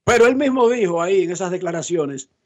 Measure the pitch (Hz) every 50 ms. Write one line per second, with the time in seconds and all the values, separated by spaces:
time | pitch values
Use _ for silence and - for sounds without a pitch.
0 | - - 240 233 233 247 262 269 294 269 254 262 247 226 247 247 214 175 170 170
1 | 170 180 196 190 175 170 180 170 190 175 180 180 185 170 170 165 151 - 175 170
2 | 147 139 139 131 - _ _ _ _